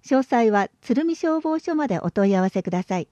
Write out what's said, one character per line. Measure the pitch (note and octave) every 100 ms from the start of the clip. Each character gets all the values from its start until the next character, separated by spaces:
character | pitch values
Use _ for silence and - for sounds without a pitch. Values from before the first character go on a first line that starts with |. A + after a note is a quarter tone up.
詳 | - C4
細 | C4 A#3+ A3+
は | G#3 G3 _
鶴 | - B3
見 | E4 E4
消 | E4 D#4+
防 | D#4 D#4+
署 | -
ま | D#4 C#4+
で | F3
お | E3+
問 | - G3
い | F#3+
合 |
わ | F#3+
せ | F#3+
く | F3+
だ | F3+
さ | F3+ F#3
い。 | D#3